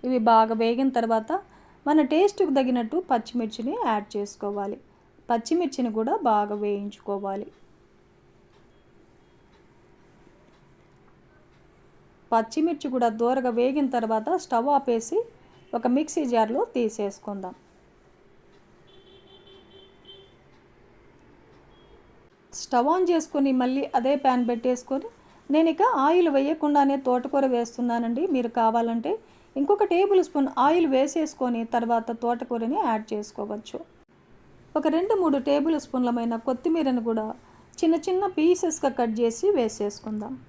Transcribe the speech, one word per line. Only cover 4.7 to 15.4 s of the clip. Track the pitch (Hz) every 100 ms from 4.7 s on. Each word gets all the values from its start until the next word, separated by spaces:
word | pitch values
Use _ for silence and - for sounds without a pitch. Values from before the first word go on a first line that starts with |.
| 208 - _ _ _ -
పచ్చిమిర్చిని | 233 226 320 339 - 247 214
కూడా | 220 403 285
బాగా | 214 208 208
వేయించుకోవాలి. | 208 202 202 - - 202 196 196 214 - - _ _ _ _ _ _ _ _ _ _ _ _ _ _ _ _ _ _ _ _ _ _ _ _ _ - _ _ _ _ _ _ _ _ _ _ _ _ _ _ _ _ _ _ _ _
పచ్చిమిర్చి | 226 226 - 320 320 285 254
కూడా | 240 220
దోరగా | 233 262 254 233
వేగిన | 247 277 277 254
తర్వాత | 220 220 220 359 -
స్టవ్ | 240 254 285
ఆపేసి | 269 226 226 370 466 -